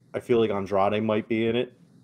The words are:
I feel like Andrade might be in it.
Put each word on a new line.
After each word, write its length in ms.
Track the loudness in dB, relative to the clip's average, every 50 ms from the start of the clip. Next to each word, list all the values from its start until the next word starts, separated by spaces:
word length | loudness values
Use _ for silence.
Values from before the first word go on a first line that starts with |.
| _ _ -10
I 60 | -10
feel 200 | -2 0 2 2
like 100 | 2 2
Andrade 520 | 0 -2 -4 -2 0 2 2 2 2 0 0
might 240 | 0 0 -2 -2 -2
be 200 | -2 -2 0 0
in 80 | 0
it. 180 | -2 -4 -4 -8 _ -20 _ _ -20